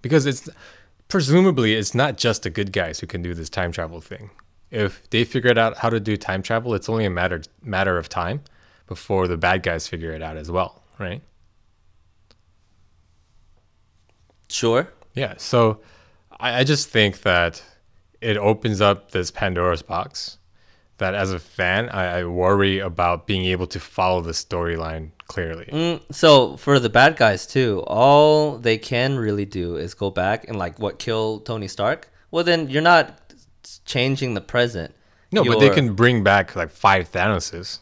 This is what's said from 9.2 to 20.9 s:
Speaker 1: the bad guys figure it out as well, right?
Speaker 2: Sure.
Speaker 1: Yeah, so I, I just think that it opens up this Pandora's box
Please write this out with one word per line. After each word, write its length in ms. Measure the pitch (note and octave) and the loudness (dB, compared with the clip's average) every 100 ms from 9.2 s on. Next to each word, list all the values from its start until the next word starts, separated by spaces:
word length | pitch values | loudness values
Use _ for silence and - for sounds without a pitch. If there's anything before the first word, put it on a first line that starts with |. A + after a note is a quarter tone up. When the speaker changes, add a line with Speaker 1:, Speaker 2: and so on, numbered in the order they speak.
| F2+ | 0
Speaker 1:
the 80 | E2+ | 0
bad 260 | F2+ F#2+ | 0 0
guys 240 | F#2 E2 - | -2 -6 -6
figure 240 | E2+ E2 | -10 -10
it 100 | D#2 | -10
out 140 | D#2+ D#2 | -10 -12
as 140 | D#2 | -6
well, 320 | F2 F2+ _ _ _ | -4 -4 _ _ _
right? 220 | F#2 A2 _ _ _ _ _ _ _ _ _ _ _ _ _ _ _ _ _ _ _ _ _ _ _ _ _ _ _ _ _ _ _ _ _ | -12 -12 _ _ _ _ _ _ _ _ _ _ _ _ _ _ _ _ _ _ _ _ _ _ _ _ _ _ _ _ _ _ _ _ _
Speaker 2:
Sure. 400 | - A#2 A#2 E3+ _ _ | -2 0 0 -2 _ _
Speaker 1:
Yeah, 220 | - A#2+ F#2+ | -8 -8 -8
so 420 | - B2 A2+ G#2+ _ _ _ _ _ - | -2 4 4 2 _ _ _ _ _ -6
I, 200 | B2 A#2+ | -4 0
I 40 | |
just 260 | C3 C#3+ - | 2 0 0
think 320 | A2+ G#2 F#2+ | 2 2 2
that 420 | G2+ F2 E2+ - - _ _ _ _ _ | 2 2 2 -2 -20 _ _ _ _ _
it 160 | A2+ G#2 | -4 0
opens 440 | G2+ G#2+ A#2 G2 | 0 0 -2 2
up 300 | G2+ G2 _ | 2 2 _
this 200 | F#2+ F2 | -6 -4
Pandora's 500 | - G2+ F2+ F2+ E2 | -4 -4 0 0 -2
box 560 | - F2 F2 - - - _ _ _ _ _ | -4 -8 -8 -12 -16 -16 _ _ _ _ _